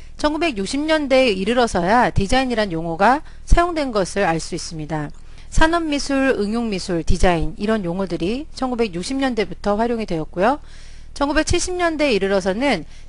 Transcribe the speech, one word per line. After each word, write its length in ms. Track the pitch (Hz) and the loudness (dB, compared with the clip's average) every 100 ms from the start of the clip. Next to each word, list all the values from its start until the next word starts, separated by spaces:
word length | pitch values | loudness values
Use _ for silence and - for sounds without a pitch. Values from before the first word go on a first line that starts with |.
| - - | -16 -2
천구백육십 640 | 302 302 330 214 190 277 | -2 0 -2 -2 -4 -2
년대에 500 | 311 311 277 262 262 | 0 0 4 4 4
이르러서야 800 | 190 190 247 233 185 170 240 208 | 2 0 2 2 2 2 4 4
디자인이란 600 | - 196 254 262 226 208 | 2 2 2 0 -2 -2
용어가 520 | 160 170 165 208 277 - - - | -2 -4 2 4 4 -2 -14 6
사용된 460 | - 349 320 226 | 6 6 0 0
것을 320 | 214 175 196 | 0 -2 0
알 160 | 190 165 | 0 0
수 140 | - | -4
있습니다. 560 | 170 - 160 147 156 147 - - - - | -8 -8 -10 -6 -6 -6 -10 -16 -16 -2
산업미술, 880 | - 320 339 320 285 - 269 269 208 | 4 4 4 0 -2 0 0 2 2
응용미술, 640 | 202 226 233 185 - 170 | 0 -2 -2 -4 -4 -2
디자인 520 | - 170 190 170 156 - | 2 4 6 4 0 -2
이런 260 | 202 226 | -2 0
용어들이 640 | 170 175 190 165 170 247 311 | -2 -4 -4 -2 -2 -4 -8
천구백육십 640 | - 262 240 233 170 180 269 | -6 -4 -2 -2 -4 -4 -2
년대부터 580 | 269 226 185 170 202 208 | -2 0 -4 -2 -2 0
활용이 300 | 233 226 208 | 0 -2 -2
되었고요. 520 | 165 151 175 208 294 - - - - - | -4 -4 0 0 0 -6 -16 -16 -16 -14
천구백칠십 600 | - 285 294 302 349 370 | -4 0 0 2 0 0
년대에 360 | 359 339 311 294 | 0 0 2 2
이르러서는 720 | 202 196 196 196 196 277 190 165 - | 2 2 2 0 0 0 0 -4 -14